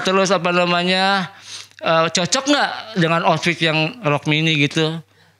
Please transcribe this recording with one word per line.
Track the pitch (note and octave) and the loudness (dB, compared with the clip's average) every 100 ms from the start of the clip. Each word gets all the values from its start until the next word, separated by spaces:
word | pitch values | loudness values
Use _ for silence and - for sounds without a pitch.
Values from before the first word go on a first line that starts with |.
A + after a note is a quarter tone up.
| F#3 | 2
terus | F#3+ F#3 | 2 2
apa | F#3+ F3 | 0 0
namanya, | F3 F3 F3 F3 F#3 F#3+ G3 E3+ - - - - - | 0 2 0 0 0 2 0 -4 -10 -18 -18 -18 -6
eh, | - E3 E3 | 0 2 2
cocok | F#3 F3 C4 C4+ | 0 -2 -2 0
nggak | C#4+ G3+ B2 - G3 | 0 0 -4 -6 -2
dengan | E3 E3 F#3+ | 0 2 2
outfit | D#3+ F3 D#3+ | 2 0 0
yang | E3 D#3 D#3 - | 0 0 -2 -2
rok | D#3 D3 | -2 0
mini | D#3 D3+ D#3+ D#3 | 0 0 2 2
gitu? | C#3+ E3 D#3 E3 - _ _ | 0 0 -2 -4 -12 _ _